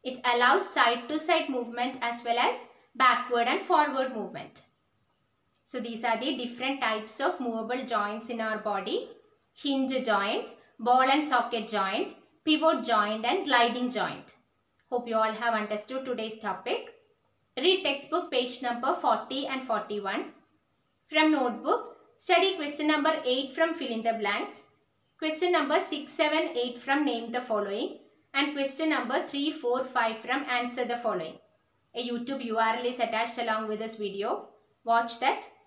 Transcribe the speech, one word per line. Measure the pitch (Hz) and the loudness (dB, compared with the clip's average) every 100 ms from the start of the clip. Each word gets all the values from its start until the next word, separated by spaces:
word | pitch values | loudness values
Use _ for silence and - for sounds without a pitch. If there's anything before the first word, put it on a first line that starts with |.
It | 269 247 | -8 -2
allows | 247 240 240 285 - | 0 4 6 4 2
side-to-side | 294 240 240 - 302 311 320 294 | 2 4 2 -2 -4 2 2 2
movement | 254 233 240 254 - | -4 -4 -4 -4 -2
as | 233 240 | -6 -4
well | 240 240 | -2 2
as | 294 - - - _ | 2 0 -10 -20 _
backward | 233 254 247 - 240 233 | 4 4 4 2 2 2
and | 349 | 0
forward | - 320 294 269 254 | 4 4 4 2 -2
movement. | 226 185 147 - - _ _ _ _ _ _ _ _ _ _ - | -4 -8 -10 -14 -18 _ _ _ _ _ _ _ _ _ _ -12
So | 254 | -8
these | 226 226 | -8 -4
are | 233 220 | 0 0
the | 269 254 | 0 -2
different | 240 - 262 277 | -6 -4 -4 0
types | 226 214 214 - | 0 0 -4 -2
of | 277 359 | -2 0
movable | 240 226 214 262 | -4 -4 -2 -4
joints | 233 220 208 220 - | -2 0 0 -4 -6
in | 226 | -4
our | 220 214 | -4 -2
body. | 208 196 190 392 - - _ _ _ | -2 -2 -2 -4 -4 -16 _ _ _
Hinge | - 285 269 254 262 | -6 -2 0 0 0
joint, | 220 202 196 311 - - _ _ | 2 2 2 -2 -6 -16 _ _
ball | 220 254 | 4 6
and | 262 285 | 6 4
socket | 294 254 233 226 202 | 4 2 2 -4 -2
joint, | 208 190 220 392 - _ _ - | -2 0 -2 -4 -8 _ _ 2
pivot | 302 320 294 | 4 4 2
joint | 226 220 208 220 233 | 2 2 2 0 0
and | 381 | 0
gliding | 302 240 233 247 247 | 4 4 4 2 -2
joint. | 208 170 - - - _ _ _ _ _ | -2 -2 -4 -16 -20 _ _ _ _ _
Hope | 247 233 | -4 0
you | 220 | 2
all | 220 | 2
have | 214 240 | 0 0
understood | 220 202 208 - 262 254 | 0 -2 -4 -4 -8 -4
today's | 220 220 214 | -4 -4 -6
topic. | 208 185 240 466 - - _ _ _ _ _ - | -6 -6 -4 -4 -6 -18 _ _ _ _ _ 0
Read | 320 370 | 2 4
textbook | 285 269 - 339 339 | 0 -2 -2 -2 0
page | 254 247 - | -2 -2 -4
number | 240 240 269 | -4 -2 -2
forty | 349 269 220 - 262 269 | 0 2 2 0 -6 -4
and | 262 | -6
forty-one. | - 214 - 208 196 220 - - _ _ _ _ _ _ _ | -2 -4 -2 -6 -4 -4 -6 -14 _ _ _ _ _ _ _
From | 311 311 | 4 6
notebook, | 294 247 214 262 453 - - _ _ | 6 2 -2 0 0 -2 -16 _ _
study | - 349 381 370 | 4 4 6 0
question | 285 294 302 | -4 0 2
number | 302 302 311 254 | 4 2 2 0
eight | 262 269 | 0 -2
from | - 320 | 0 0
fill | - 247 | 0 -4
in | 220 | -2
the | 226 | -2
blanks, | 220 202 214 403 - - _ _ _ _ _ | 0 -2 -2 -4 -10 -20 _ _ _ _ _
question | 311 311 359 | -4 0 2
number | 339 285 339 | 2 4 2
six, | 370 294 - | 0 -6 -8
seven, | - 302 311 330 240 | 0 2 2 0 -2
eight | 240 - | -4 -6
from | - 277 | 0 2
name | 277 233 226 | 2 -2 -4
the | 240 | -6
following, | 240 214 196 202 330 - - _ _ | -2 -2 -2 -4 -6 -8 -20 _ _
and | 277 294 | -2 0
question | 294 269 269 311 | 0 -4 0 0
number | 277 233 294 - | 0 0 -2 -2
three, | 285 294 | -2 -2
four, | 302 240 254 | -2 -2 0
five | 262 247 226 220 | 0 0 0 -2
from | - 262 | -4 -4
answer | - 240 247 - | 0 -2 -2 -4
the | 233 240 | -4 -2
following. | 220 185 160 - _ _ _ _ _ | -2 -2 -6 -12 _ _ _ _ _
A | 233 247 | -8 -6
YouTube | 240 240 269 | -4 -4 -6
U | 226 220 | -2 2
R | 226 240 | 2 2
L | 247 | -2
is | 247 | -2
attached | 226 220 247 - | 0 0 -2 -2
along | 233 220 220 | -2 -2 -2
with | 214 | -4
this | 220 214 | -6 -6
video. | 202 196 220 381 - _ _ _ | -6 -4 -4 -4 -8 _ _ _
Watch | 226 233 233 - | 2 2 2 0
that. | 403 403 - - | 0 0 -8 -20